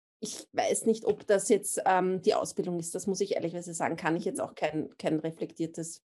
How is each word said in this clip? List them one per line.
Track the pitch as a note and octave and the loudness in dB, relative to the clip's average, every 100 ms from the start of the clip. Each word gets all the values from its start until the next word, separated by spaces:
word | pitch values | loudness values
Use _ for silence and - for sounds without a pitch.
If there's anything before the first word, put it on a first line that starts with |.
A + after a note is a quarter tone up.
| _ - | _ -10
ich | - - - | -10 -10 -8
weiß | - G2+ - A3+ | -2 0 2 2
nicht, | A3 | 2
ob | - G#3 - | 2 0 4
das | D4+ - | 4 4
jetzt, | G3+ - - | 2 2 -2
ähm, | - F#3 F#3 F#3 | 4 4 4 2
die | - | 2
Ausbildung | - - - F3+ F3 | 2 2 -2 -2 -2
ist, | E3 | -4
das | F#3 - | -6 -2
muss | F#3 | 0
ich | G3+ | 0
ehrlicherweise | - E3 F3 F3 | 0 -2 -4 -8
sagen, | E3 C3 E3 | -4 -2 0
kann | D#3+ E3 | 0 0
ich | |
jetzt | G3 - | -2 -4
auch | - | -6
kein, | - D#3 D#3 - - | -2 -2 -2 -6 -4
kein | F3 D#3 | -2 -2
reflektiertes, | D#3+ E3 D3+ - E3 E3 E3 - | -2 -6 -8 -6 -6 -6 -10 -12